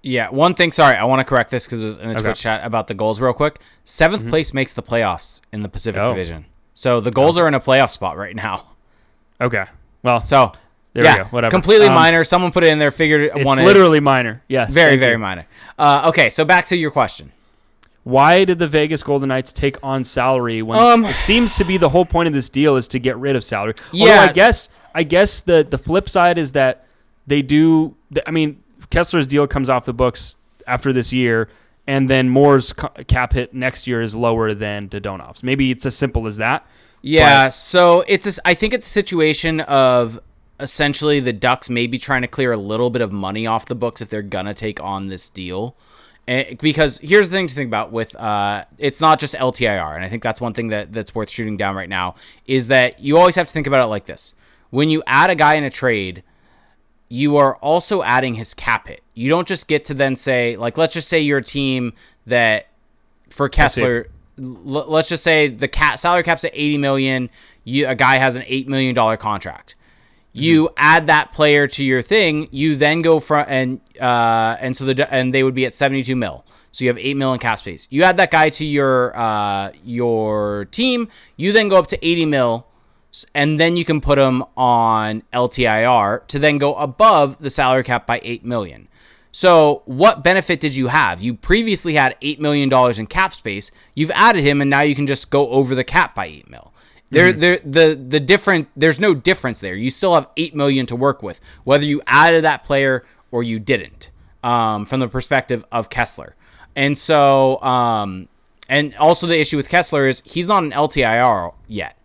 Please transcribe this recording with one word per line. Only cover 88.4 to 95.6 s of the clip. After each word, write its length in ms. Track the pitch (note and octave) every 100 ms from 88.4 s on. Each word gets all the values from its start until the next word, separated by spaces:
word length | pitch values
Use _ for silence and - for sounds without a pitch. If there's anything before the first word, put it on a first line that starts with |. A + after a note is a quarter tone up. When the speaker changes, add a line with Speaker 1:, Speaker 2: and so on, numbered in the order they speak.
| A#2
Speaker 1:
million. 420 | A#2+ F#2 A#1+ - _ _ _ _
So 500 | - F#3 E3+ D3+ C#3+ -
what 380 | C3 G3+ -
benefit 360 | C#3+ F#3+ - E3+
did 160 | D#3 C3+
you 120 | B2
have? 340 | D#3 G2+ F2
You 100 | A2
previously 640 | A#2 - G#3 A3+ G3 F3 D3+
had 200 | C3 -
eight 180 | C#3 D3
million 300 | D3+ D3 C#3
dollars 300 | C3 B2 A2
in 80 | G#2+
cap 260 | F3+ F#3+
space. 380 | - A2+ G2+ - _ _ -
You've 160 | D#3
added 320 | - A3 G3+
him, 180 | C#3 C#3+
and 80 | C#3
now 120 | C#3
you 120 | D3
can 140 | C#3 C#3+
just 240 | C#3 -
go 180 | C#3 C3+
over 240 | C3